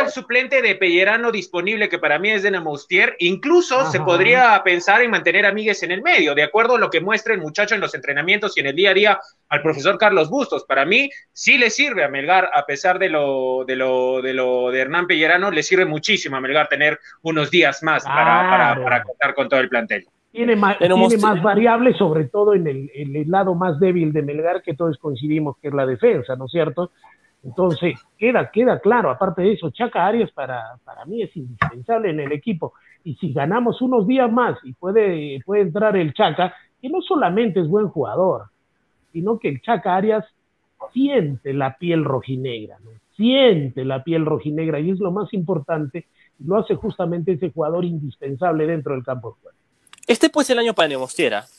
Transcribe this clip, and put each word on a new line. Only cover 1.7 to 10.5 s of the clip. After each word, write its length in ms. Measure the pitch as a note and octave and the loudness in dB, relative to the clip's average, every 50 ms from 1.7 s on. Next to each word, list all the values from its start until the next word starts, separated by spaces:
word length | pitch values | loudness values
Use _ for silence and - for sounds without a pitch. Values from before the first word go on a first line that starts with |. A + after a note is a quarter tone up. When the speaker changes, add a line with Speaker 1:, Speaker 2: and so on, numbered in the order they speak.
| A3 G#3+ G#3+ F#3 | -2 -2 -2 -2
Speaker 1:
que 100 | E3+ F3 | -2 -2
para 180 | E3+ D3 D3 | 0 0 0
mí 120 | D#3+ F#3+ G#3+ | 0 0 0
es 140 | A3 G3 F#3+ | 0 0 0
de 80 | G#3 | 0
Nemostier, 640 | G3 F3+ D#3+ D#3 D3 C#3 - - E3+ F#3+ A3+ A#3+ - - | -2 -2 -4 -6 -8 -8 -6 -2 2 2 2 2 0 0
incluso 720 | E3+ F3 F#3+ - - C#4+ F4 F4 F4 - B3+ C4 C4+ - | 0 0 0 0 0 4 4 4 4 2 0 0 0 0
se 60 | - | -2
Speaker 2:
Ajá. 80 | F3 - | 0 2
Speaker 1:
podría 560 | - E3+ F3 A3+ A#3 B3 B3+ B3 A#3 G#3 F#3+ F#3 | 2 2 4 4 6 6 6 6 6 4 4 4
pensar 380 | F#3 F3 F3 F3 G3+ G3+ A3+ | 2 0 0 2 2 4 4
en 100 | A#3+ A#3 | 4 2
mantener 340 | G#3 E3+ D#3 E3+ E3 G3+ G3+ | 0 0 2 2 2 2 2
a 60 | G3+ | 2
Míguez 320 | G3 G#3+ A3 G#3+ G3 - F3+ | 0 0 -2 -2 -2 -2 -4
en 80 | E3 | -6
el 100 | F3+ G3 | -6 -2
medio, 320 | C4+ F4 F4 A#3 D#3+ D3 D3 | 0 2 2 2 2 2 2
de 100 | D3 D3+ | 0 0
acuerdo 320 | D3+ - A3 A#3 A#3 B3 | 2 2 2 2 2 2
a 20 | A3 | 2
lo 100 | G3 D3+ | 2 0
que 120 | E3 D#3+ | 0 -2
muestra 320 | E3 G3+ A3 G3+ - A3+ A3 | 0 -2 -2 -2 -2 -2 -4
el 80 | F#3 | -2
muchacho 340 | D#3 D3+ - G3+ G#3 G3+ A3+ | -4 -4 -2 -2 -2 0 -2
en 60 | G3+ | -2
los 120 | E3 C#3+ - | -2 -4 -6
entrenamientos 640 | C#3 - C#3+ C#3 C#3+ D#3 F#3 G#3 G#3 G#3+ G3 - | -6 -6 -4 -4 -2 0 0 0 0 -2 -2 -4
y 60 | D#3 | -2
en 60 | C#3+ | -4
el 80 | C#3 C#3 | -2 0
día 140 | E3+ G3 G3 | 2 2 4
a 20 | F#3+ | 4
día 260 | G3 G#3 G#3+ F#3+ G3 - - _ _ _ - | 4 4 4 2 0 -2 -12 _ _ _ -4
al 120 | D3+ C#3 | -4 -2
profesor 360 | D3 D#3+ D3+ C#3 C3+ F#3 G3+ | 0 0 -2 0 0 0 2
Carlos 320 | - G#3+ G#3 G3 E3+ D#3 D3+ | 4 4 4 4 4 2 2
Bustos. 340 | A3 C#4+ B3+ - | 0 -2 -2 -2